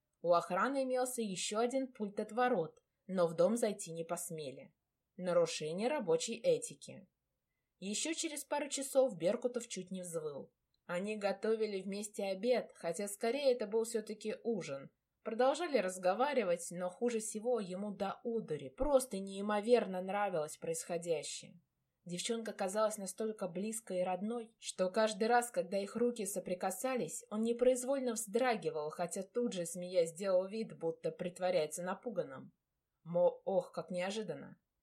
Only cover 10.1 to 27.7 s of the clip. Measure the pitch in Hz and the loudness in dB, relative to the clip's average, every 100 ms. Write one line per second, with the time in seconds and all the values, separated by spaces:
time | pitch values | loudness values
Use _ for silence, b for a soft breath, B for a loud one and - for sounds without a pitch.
10.1 | 165 151 139 - _ _ _ - 175 202 | -6 -6 -8 -12 _ _ _ -6 -4 -2
11.1 | 214 196 196 214 220 214 196 190 196 214 | -2 -2 0 0 0 0 -2 -4 -6 -8
12.1 | - 196 190 233 233 - - 170 175 202 | -6 -4 -2 2 2 0 -8 -6 -4 -6
13.1 | - 233 277 277 247 208 226 220 220 214 | -2 -2 2 2 2 2 0 0 -4 -4
14.1 | 214 214 - 226 214 156 139 143 _ _ | -8 -6 -6 -2 -2 -4 -8 -10 _ _
15.1 | _ - 226 262 294 339 262 185 185 185 | _ -8 2 2 2 0 0 0 0 2
16.1 | 202 285 262 190 175 - 175 180 - 240 | 4 2 2 2 0 -2 -6 -6 -2 -2
17.1 | 226 220 214 233 233 185 185 208 180 - | 0 -4 -6 0 0 -2 -6 -6 -4 -4
18.1 | - 233 226 170 - 135 - 285 269 254 | -4 -4 -4 -2 -4 -6 -2 4 4 4
19.1 | 190 196 196 208 208 214 233 196 185 190 | -6 -6 -4 0 0 6 6 6 -2 -2
20.1 | 202 202 170 151 - 165 160 - 170 170 | 0 0 0 -4 -6 -6 -6 -4 -6 0
21.1 | 156 139 - - - _ _ _ _ 175 | -2 -2 -10 -12 -20 _ _ _ _ -10
22.1 | 175 - 226 220 - 190 208 214 214 190 | -6 -4 -4 -4 -4 -2 2 2 0 -8
23.1 | - 220 214 175 175 214 220 - 180 180 | -4 -4 -2 -6 -4 -4 -6 -4 0 0
24.1 | 180 208 240 220 _ - - 185 220 220 | 0 -2 -4 -8 _ -12 0 0 4 2
25.1 | 190 220 240 240 - 175 196 196 226 240 | 2 4 4 4 -2 0 -2 -2 0 0
26.1 | 233 196 185 180 180 190 185 262 254 165 | 0 -4 -4 -4 -2 -2 -2 -2 -2 -2
27.1 | - - 214 226 233 247 | -6 -6 -2 0 6 6